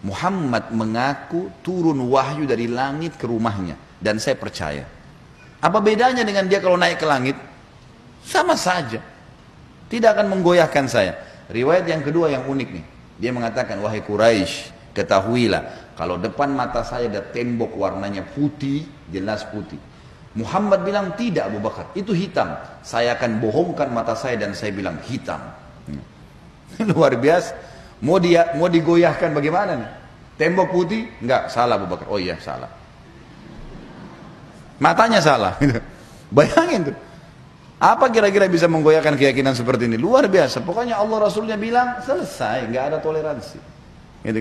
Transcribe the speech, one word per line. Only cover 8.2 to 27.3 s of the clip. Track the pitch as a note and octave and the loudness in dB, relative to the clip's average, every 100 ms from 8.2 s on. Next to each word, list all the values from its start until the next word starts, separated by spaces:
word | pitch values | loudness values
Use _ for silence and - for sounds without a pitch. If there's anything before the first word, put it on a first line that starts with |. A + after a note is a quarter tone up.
Sama | - - F4 | -4 0 2
saja. | C#4+ - F3+ C3 A2+ - - - - - - - - - | 0 0 -2 -4 -8 -10 -20 -20 -20 -20 -20 -20 -20 -10
Tidak | A#3 A3 | 2 4
akan | G#3 G#3 F#3+ | 4 2 2
menggoyahkan | F3 F3 D#3 D3 C3+ | 4 6 6 2 2
saya." | A#2 F#2+ - - - - | 2 2 -2 -14 -20 -8
Riwayat | A2 C3 F3 E3+ | -2 2 2 2
yang | D#3 C#3 | -2 0
kedua | D#3+ D#3+ | 0 2
yang | C3+ C3 | 0 -2
unik | C3+ A2+ | -4 -4
nih. | F2+ D#2 - - - | -8 -14 -20 -20 -8
Dia | A2 | -4
mengatakan, | B2 A#2 A2 B2 G2+ | -4 -4 -4 -4 -4
"Wahai | G#2 G#2+ | -4 -4
Quraisy, | - G#2 A2+ A2+ F#2 - - - - | -4 4 4 4 0 -4 -12 -18 -12
ketahuilah, | - G2 G2 G2 B2 A2+ E2+ D2 - - - | -6 2 2 2 2 2 0 -2 -14 -20 -8
kalau | E2 F2 | -6 -4
depan | G#2 - C#3+ | -6 -2 -2
mata | C3+ A#2+ A#2 | -2 -4 -4
saya | A#2 B2 A#2+ | -6 -6 -4
ada | G2+ | -4
tembok | G2 A#2+ A#2+ A#2+ A2 | -8 -8 -4 -4 -4
warnanya | F2 G2 - G2+ G2 | -4 -4 -4 -8 -8
putih, | F2 - D3 C#3+ C3+ C#3+ D#3+ - - | -10 -2 -4 -2 -4 -4 -6 -16 -10
jelas | F#2 G2 G#2+ - | -8 -4 -6 -6
putih. | G#2+ F2 D2 - - - - - G#2 | -10 -10 -14 -18 -20 -20 -20 -12 -8
Muhammad | G#2+ - G#3 G3 | -4 -2 2 0
bilang, | F#3 G3+ F#3+ D#3+ | 0 -4 -4 -4
'Tidak, | A#3+ D#3 G2 | -2 -2 -4
Abu | G#2 | -4
Bakar, | G#2+ - - - | -6 -6 -10 -8
itu | G3+ | -2
hitam. | F3 F#3 E3+ G2 D#2 - - | -2 -2 -2 -4 -6 -14 -18
Saya | - A#2 A#2+ A#2+ | -8 -2 0 0
akan | B2 A2 | -2 0
bohongkan | A2+ B2 F3 D3 C3+ | 0 0 0 -2 -2
mata | A#2+ A2+ | -2 -4
saya | A#2 C3+ A#2 | -4 -4 -4
dan | G#2 | -4
saya | G2 G#2+ | -6 -6
bilang | G2 F#2+ D#2 | -6 -6 -8
hitam.'" | - C3 - D#2 A#1+ - - - - | -8 -10 -8 -10 -10 -18 -20 -20 -14
Hmm. | C#2+ B1+ - - - - - - - | -14 -14 -20 -20 -20 -20 -20 -20 -6
<laughs> | G#3+ | 0
Luar | D#3+ D3 B2 | 4 4 4
biasa. | C3+ | 4